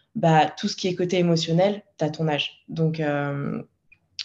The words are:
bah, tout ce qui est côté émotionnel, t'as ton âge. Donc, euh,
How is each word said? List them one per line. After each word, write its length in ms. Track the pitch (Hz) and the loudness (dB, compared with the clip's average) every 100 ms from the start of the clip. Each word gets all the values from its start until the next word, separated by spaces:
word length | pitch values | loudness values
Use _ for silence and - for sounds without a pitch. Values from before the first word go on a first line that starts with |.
| _ | _
bah, 360 | - 165 156 147 - | 0 4 6 4 0
tout 120 | 202 | -6
ce 80 | - | -4
qui 120 | 185 | -4
est 60 | |
côté 240 | 180 180 185 | -2 -2 2
émotionnel, 640 | 175 165 160 165 196 202 _ - | 2 2 2 2 2 0 _ -6
t'as 120 | 151 | -4
ton 200 | 156 160 | -2 -2
âge. 360 | 143 - - - | -2 -4 -8 -12
Donc, 320 | 165 160 160 | -2 -2 0
euh, 600 | 147 143 143 143 143 - - _ _ _ _ - | -2 -2 -2 -4 -6 -6 -10 _ _ _ _ -16